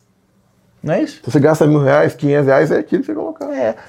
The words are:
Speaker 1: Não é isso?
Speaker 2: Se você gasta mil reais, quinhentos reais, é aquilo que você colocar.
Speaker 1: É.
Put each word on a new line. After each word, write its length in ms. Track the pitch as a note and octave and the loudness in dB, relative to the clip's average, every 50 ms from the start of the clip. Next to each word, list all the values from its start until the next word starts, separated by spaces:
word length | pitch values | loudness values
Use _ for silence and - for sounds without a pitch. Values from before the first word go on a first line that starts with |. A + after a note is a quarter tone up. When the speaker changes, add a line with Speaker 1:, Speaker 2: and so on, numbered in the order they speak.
| _ _ _ _ _ _ _ _ _ _ _ _ _ _ _ _ - | _ _ _ _ _ _ _ _ _ _ _ _ _ _ _ _ -8
Speaker 1:
Não 100 | C#3+ E3 | -4 -4
é 80 | G#3+ D#4 | -4 -4
isso? 180 | - - - - | -6 -8 -12 -12
Speaker 2:
Se 80 | B2+ | -2
você 80 | A#2 D3 | 0 2
gasta 260 | C3 D3+ D3+ D3 E3 D3+ | 2 2 2 4 2 2
mil 140 | D3+ D3 | 2 2
reais, 340 | C#3 C3 C#3 D3+ E3 D3+ - | 2 2 2 2 2 0 -2
quinhentos 320 | - D3+ C#3+ C#3+ D3 C#3+ C3+ | -4 -2 0 0 2 2 2
reais, 240 | C3+ C#3+ D#3+ - | 4 2 2 2
é 60 | - - | 0 -2
aquilo 220 | - - - - | -2 -2 -4 -4
que 60 | - - | -4 -4
você 60 | D#4 | -6
colocar. 380 | D4+ D#4+ D#4+ D#4+ - C#4+ C#4+ C#4+ | -8 -8 -10 -10 -12 -12 -10 -6
Speaker 1:
É. 220 | C4+ B3 A3 A3 - - | -4 -4 -4 -4 -6 -12